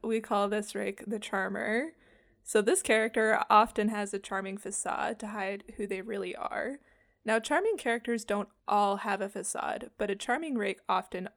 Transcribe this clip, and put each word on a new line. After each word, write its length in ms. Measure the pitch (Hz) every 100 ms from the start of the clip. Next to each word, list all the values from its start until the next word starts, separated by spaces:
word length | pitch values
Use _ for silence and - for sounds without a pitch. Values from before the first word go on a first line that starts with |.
We 180 | - 220
call 260 | 220 202 202
this 280 | 214 208 202
rake 280 | 196 196 -
the 100 | 208
charmer. 760 | - 196 190 196 - 220 320 - _ _ _ _
So 180 | - 214
this 220 | 208 349
character 580 | - 220 226 226 220 220 -
often 400 | 214 226 - 214
has 240 | 208 202
a 60 | 202
charming 380 | - 196 196 196
facade 580 | - 208 180 - - 220
to 80 | 214
hide 360 | 208 190 196 - -
who 100 | 202
they 160 | 190
really 320 | 214 196 185 -
are. 420 | - - - 277 _ _ _ _ -
Now, 140 | 220
charming 380 | 226 302 427 415
characters 460 | 254 233 233 233
don't 260 | 214 208 202 _ -
all 300 | 208 202 202
have 220 | 214 196
a 80 | 196
facade, 600 | 202 190 - - - 240 _
but 140 | 208
a 40 | 202
charming 400 | - 254 330 247
rake 200 | 202 190 -
often 420 | 185 185 180 185